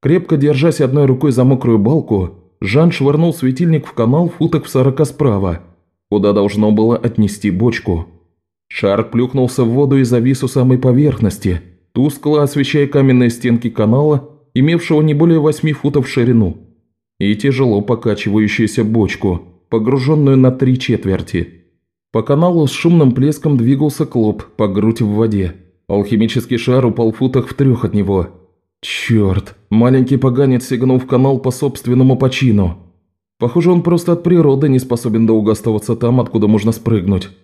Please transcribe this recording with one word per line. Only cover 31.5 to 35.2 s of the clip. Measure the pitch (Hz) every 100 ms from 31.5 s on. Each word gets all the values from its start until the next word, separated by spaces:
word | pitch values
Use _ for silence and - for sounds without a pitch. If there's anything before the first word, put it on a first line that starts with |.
собственному | 127 143 113 120 123 131 127
почину. | 131 127 131 104 90 85 - _ _ _ _ _
Похоже, | 120 175 165
он | 175
просто | 170 170 170
от | 170
природы | - 175 151 135 147
не | 131
способен | 131 120 120 110